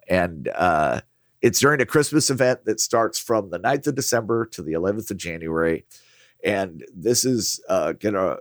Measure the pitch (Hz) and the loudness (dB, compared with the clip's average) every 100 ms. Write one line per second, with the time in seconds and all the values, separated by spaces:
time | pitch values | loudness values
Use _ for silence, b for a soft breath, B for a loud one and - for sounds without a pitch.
0 | - 90 87 78 - - 90 78 71 58 | -2 0 0 -4 -8 0 2 4 2 0
1 | - _ _ - 120 - 139 147 120 156 | -6 _ _ 0 2 4 4 4 2 2
2 | 143 151 - 127 127 123 107 104 - 117 | 2 2 0 2 2 2 -2 -2 0 0
3 | 113 - - 110 98 85 110 143 147 135 | 0 -2 -2 -2 -2 -4 -2 0 -2 -2
4 | - 120 107 117 110 - 76 82 95 107 | 0 -2 0 -2 -2 -8 -6 -2 0 -2
5 | 104 95 87 82 82 80 82 80 - b | -6 -8 -8 -8 -4 0 0 0 -6 b
6 | b b b b 98 98 95 80 - 92 | b b b b -2 0 -2 -8 -18 -4
7 | 104 120 131 120 - - - 92 78 78 | 0 2 2 0 -2 -6 -2 0 0 -2
8 | 107 98 92 - | -2 0 -2 -2